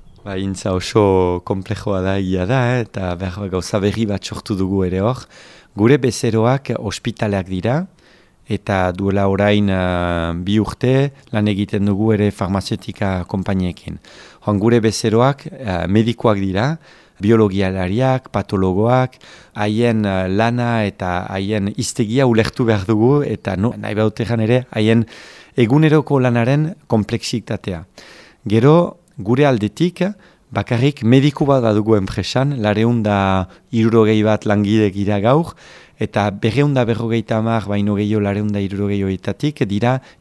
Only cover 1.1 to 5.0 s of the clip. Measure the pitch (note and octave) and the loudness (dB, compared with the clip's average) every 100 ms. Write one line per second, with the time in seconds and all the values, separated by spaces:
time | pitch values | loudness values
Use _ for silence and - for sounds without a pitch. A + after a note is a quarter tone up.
1.1 | F#2+ F2+ F2+ - G2 F#2 G2+ G#2+ G2 F#2 | 4 2 -2 -4 -6 -6 -8 -4 -2 -2
2.1 | G2 F#2 F#2 F2+ C3 A#2+ B2+ A2 - F2+ | -2 -2 -2 0 0 0 -2 -4 -6 -6
3.1 | F2 F#2+ F2 G2+ F#2 - A2 G2+ G#2 A2 | -6 -6 -8 -6 -6 -2 -2 0 0 -2
4.1 | G2 - F2 - G2 F#2+ G2 F#2 F#2 | -4 -6 -10 -6 -2 -2 0 0 0